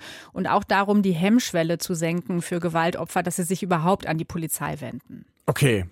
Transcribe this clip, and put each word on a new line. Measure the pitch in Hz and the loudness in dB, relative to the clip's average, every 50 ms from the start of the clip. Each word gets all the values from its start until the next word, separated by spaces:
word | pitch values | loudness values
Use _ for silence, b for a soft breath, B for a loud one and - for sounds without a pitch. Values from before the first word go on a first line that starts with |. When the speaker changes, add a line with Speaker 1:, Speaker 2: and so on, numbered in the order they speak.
| B B B B B B B | B B B B B B B
Speaker 1:
und | - 185 | -4 0
auch | - - 202 202 | 2 2 2 2
darum, | - 202 190 202 202 208 208 190 | 2 2 2 4 4 4 4 4
die | 196 | 2
Hemmschwelle | 175 156 180 202 226 247 - - - 170 165 165 170 | 2 2 4 4 4 4 2 2 0 0 0 0 0
zu | 165 - - 180 | -2 -2 -4 -2
senken | 160 170 165 170 175 - - 185 175 | -2 0 0 -2 -2 -2 -2 -4 -4
für | - - 180 170 | -2 -2 -4 -2
Gewaltopfer, | 170 175 160 165 165 170 160 - 170 - - 190 | -2 0 0 2 0 0 0 -2 -6 -4 -2 -2
dass | 170 180 - | -2 -2 -2
sie | - 180 | -2 -2
sich | 160 190 - | -2 -2 -2
überhaupt | 208 180 180 160 156 180 202 - - | 0 0 0 2 4 2 2 2 0
an | - 160 | -4 -4
die | 160 160 | -4 -4
Polizei | - - 170 160 151 - - 147 151 151 147 | -6 -6 -6 -6 -6 -6 -6 -6 -6 -6 -8
wenden. | 147 120 - 127 _ - - - - _ _ _ - | -10 -12 -12 -14 _ -16 -20 -20 -20 _ _ _ -4
Speaker 2:
Okay, | - 139 - 143 135 113 98 90 87 | -2 0 2 4 4 2 2 0 -4